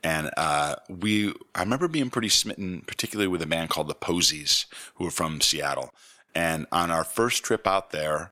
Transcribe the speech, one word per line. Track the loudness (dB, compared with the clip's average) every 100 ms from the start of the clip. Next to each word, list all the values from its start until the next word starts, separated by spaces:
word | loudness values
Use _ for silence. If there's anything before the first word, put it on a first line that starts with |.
And, | 2 0 0 0
uh, | 2 2 0 -4 -8
we, | -4 2 2 2 -4 -8
I | -4
remember | 0 2 0
being | 0 -2
pretty | -2 2
smitten, | 2 2 -4 -6 -6 -10
particularly | -8 -6 0 0
with | 0
a |
band | 0 -2 0
called | -2 -2
the |
Posies, | -4 -2 2 2 0 0 0 0 -12 -18
who | _
were | -6
from | -2 -2 0
Seattle. | 0 2 -2 -4 -6 _ -20 -20 _
And | 0 0 0 0
on | 0 2
our | 0
first | 0 0 2 0
trip | 0 0 4
out | 2 2
there | -4 0 0 -2